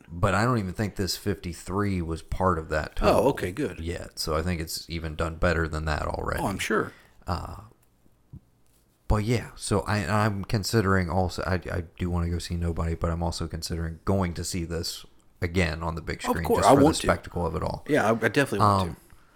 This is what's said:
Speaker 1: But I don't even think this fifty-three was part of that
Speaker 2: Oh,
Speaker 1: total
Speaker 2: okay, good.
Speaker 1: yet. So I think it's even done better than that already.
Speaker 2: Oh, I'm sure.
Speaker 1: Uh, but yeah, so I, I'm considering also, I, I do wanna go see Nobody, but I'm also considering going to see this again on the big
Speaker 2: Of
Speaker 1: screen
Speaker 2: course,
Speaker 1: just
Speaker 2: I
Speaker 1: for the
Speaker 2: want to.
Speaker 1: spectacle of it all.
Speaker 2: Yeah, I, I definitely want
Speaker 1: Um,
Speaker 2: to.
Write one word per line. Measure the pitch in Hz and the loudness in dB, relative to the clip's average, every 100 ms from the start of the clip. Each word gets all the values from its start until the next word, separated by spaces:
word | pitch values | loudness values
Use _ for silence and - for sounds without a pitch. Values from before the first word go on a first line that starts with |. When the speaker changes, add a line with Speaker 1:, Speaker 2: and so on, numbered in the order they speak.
| - | -12
Speaker 1:
But | 85 98 | -2 0
I | 95 | 2
don't | 120 120 | 2 2
even | 92 | 0
think | 87 104 - | -2 -4 -2
this | 92 - | -4 -2
fifty-three | 104 95 90 78 - 95 104 92 | -4 -4 -6 -10 -6 -2 0 -2
was | 80 80 | -2 -6
part | - - 92 82 | -4 0 2 2
of | 80 | 0
that | 76 76 - | -2 -2 2
Speaker 2:
Oh, | 202 | 4
Speaker 1:
total | 110 120 | 6 4
Speaker 2:
okay, | - 92 | 2 -2
good. | 110 120 85 | -4 -6 -4
Speaker 1:
yet. | 82 80 - - | -6 -6 -8 -8
So | - 78 | -2 0
I | |
think | 87 85 | 0 -2
it's | 80 - - | -4 -8 -8
even | 82 80 78 | -8 -6 -4
done | 85 82 | -4 0
better | 90 85 80 | 2 2 0
than | 78 78 | -2 -2
that | 73 50 | -2 -2
already. | 50 - - | -4 -4 -2
Speaker 2:
Oh, | - | -2
I'm | - | -4
sure. | - 214 - - - _ - | -2 -2 -2 -8 -20 _ -6
Speaker 1:
Uh, | 85 - 98 107 _ _ _ _ _ _ - - _ _ _ _ _ - | -6 -6 -14 -18 _ _ _ _ _ _ -20 -20 _ _ _ _ _ 0
but | 107 | 2
yeah, | 107 117 - - | 2 0 -2 -8
so | - 104 | 0 0
I, | - - 82 | 2 -2 0
I'm | 107 110 98 | 2 2 0
considering | - 113 92 113 95 95 87 | -2 -2 2 2 4 4 2
also, | 90 90 - - | 0 0 -2 -2
I, | 92 - | -2 -2
I | 90 82 - | -4 -6 -4
do | 90 | -2
wanna | 87 85 | 0 0
go | 85 | -2
see | - 85 | -4 -2
Nobody, | 85 82 85 | -2 -2 -2
but | 85 85 | 0 -2
I'm | 82 | 0
also | 85 - 82 | -2 -4 -6
considering | 85 - 85 82 80 - | -6 -6 -6 -6 -4 0
going | 98 90 | 0 0
to | 85 | -2
see | 85 92 | -6 -4
this | 82 82 90 - - - _ _ | -4 -4 -6 -10 -14 -20 _ _
again | 90 90 82 78 | -2 2 2 0
on | 82 82 | -4 -4
the | |
big | 80 - | -6 -4
Speaker 2:
Of | - | -2
Speaker 1:
screen | 85 | 0
Speaker 2:
course, | 80 101 | 2 6
Speaker 1:
just | 101 | 8
Speaker 2:
I | |
Speaker 1:
for | 139 | 8
the | |
Speaker 2:
want | 143 - | 8 4
to. | |
Speaker 1:
spectacle | - 85 - 87 82 | 2 0 -2 -4 -2
of | |
it | 80 | -2
all. | 82 - - | -4 -4 0
Speaker 2:
Yeah, | 147 107 | 2 4
I, | |
I | 117 113 | 2 2
definitely | 143 139 101 | 2 2 4
want | 104 98 | 4 4
Speaker 1:
Um, | 90 | 2
Speaker 2:
to. | - - - - | -4 -16 -20 -20